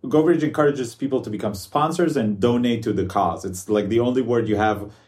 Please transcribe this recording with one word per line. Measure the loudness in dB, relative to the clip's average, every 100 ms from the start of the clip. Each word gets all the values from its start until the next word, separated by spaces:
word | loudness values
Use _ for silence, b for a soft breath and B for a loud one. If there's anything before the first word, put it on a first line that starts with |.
GoBridge | 0 2 4 2
encourages | 0 2 2 0 -4
people | -6 -2 -2
to | -2
become | -4 -6 -6
sponsors | -4 -2 0 0 0 0
and | -2 0
donate | 2 2 2 0
to | -2
the | -2
cause. | -2 0 0 -2
It's, | -8 -10 -2
like, | 0 2
the | 2
only | 2 0
word | 0 0 0
you |
have | 0 0 -2 -6 B